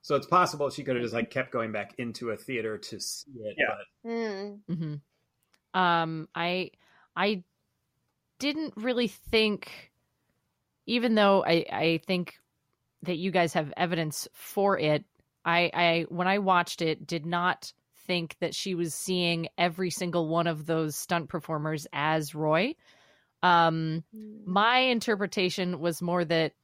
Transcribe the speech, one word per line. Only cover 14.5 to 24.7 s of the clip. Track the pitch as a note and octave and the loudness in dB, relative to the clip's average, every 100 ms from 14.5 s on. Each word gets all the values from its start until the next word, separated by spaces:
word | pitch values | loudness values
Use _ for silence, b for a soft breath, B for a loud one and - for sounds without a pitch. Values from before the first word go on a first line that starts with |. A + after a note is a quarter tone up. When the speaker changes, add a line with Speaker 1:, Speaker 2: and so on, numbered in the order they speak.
| - G3 G3 | 0 2 2
Speaker 4:
it, | D3+ D3+ - _ _ _ - | 2 0 -2 _ _ _ 0
I, | E3+ F3 | 2 2
I, | - F3 E3 E3 | 2 2 2 0
when | F3 F3+ | -2 2
I | G3+ | 2
watched | F#3+ F3+ F3 - | 4 4 2 -2
it, | E3 D#3 D3 | -2 -2 -4
did | E3 D#3 | -6 -2
not | F3 F3 - - - _ _ - | 0 0 -2 -6 -18 _ _ -4
think | F3+ E3+ - | -4 -4 -6
that | E3+ D#3 | -6 -4
she | F#3+ F3+ | -4 -2
was | E3+ - | -2 -4
seeing | - F#3 F3 E3 E3 - | -2 0 2 0 -4 0
every | F3 E3+ F#3 | -2 0 -4
single | - F3+ E3+ D#3+ | -2 -2 0 0
one | E3 E3+ | 2 0
of | D#3 D#3 | -2 -2
those | D#3+ D#3 D3 | 0 0 -4
stunt | - F3 D3 | -2 -2 -2
performers | E3 - D#3 D3+ D#3 D3 | -8 -4 -4 -2 -4 -6
as | - D3 D#3+ D3 D#3 | -2 0 0 -2 -2
Roy. | D#3 D#3 A#3 D#4+ b b b b b _ | 2 4 2 -4 b b b b b _
Um, | F3+ E3+ E3 D#3+ D#3+ D#3+ - | 4 6 6 4 -2 -4 -6
Speaker 3:
Mm. | A3 G#3+ G#3+ G#3 | -16 -16 -14 -2
Speaker 4:
my | F#3 A3 | 2 4